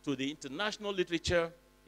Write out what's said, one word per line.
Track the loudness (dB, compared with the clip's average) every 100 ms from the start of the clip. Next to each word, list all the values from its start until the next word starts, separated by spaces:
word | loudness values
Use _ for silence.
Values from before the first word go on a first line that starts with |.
to | -4
the | -2 -2
international | -4 -8 -2 -2 -2 -2
literature | 0 0 0 4 4 2 -4 -20 -20